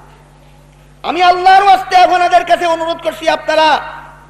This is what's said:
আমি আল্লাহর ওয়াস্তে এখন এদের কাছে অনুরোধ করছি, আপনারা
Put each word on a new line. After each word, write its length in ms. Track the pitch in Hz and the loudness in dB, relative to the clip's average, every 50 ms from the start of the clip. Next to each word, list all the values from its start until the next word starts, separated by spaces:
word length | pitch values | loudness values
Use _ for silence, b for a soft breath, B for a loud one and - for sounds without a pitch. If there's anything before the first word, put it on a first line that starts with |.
| - - - - _ _ _ _ _ _ _ _ _ _ _ _ - _ _ _ - | -20 -20 -20 -20 _ _ _ _ _ _ _ _ _ _ _ _ -20 _ _ _ -10
আমি 200 | - 269 339 359 | -8 -4 0 0
আল্লাহর 400 | 359 359 359 359 370 381 381 403 | 0 0 2 2 4 4 4 4
ওয়াস্তে 340 | 403 381 370 370 - 381 | 4 2 2 2 0 2
এখন 260 | 370 359 320 349 359 349 | 2 2 2 2 0 0
এদের 220 | 359 359 349 349 | 2 0 0 2
কাছে 220 | 339 339 - 349 | 2 -2 -2 0
অনুরোধ 320 | 339 330 330 330 330 339 - - | -2 -4 -4 -4 -6 -8 -6 -6
করছি, 260 | 320 311 320 320 320 | -8 -8 -6 -4 -4
আপনারা 520 | 311 302 - - 311 311 311 311 285 - - - - - - - - - - | -4 -4 -4 -4 -2 0 2 2 0 0 -4 -8 -16 -18 -20 -20 -20 -20 -12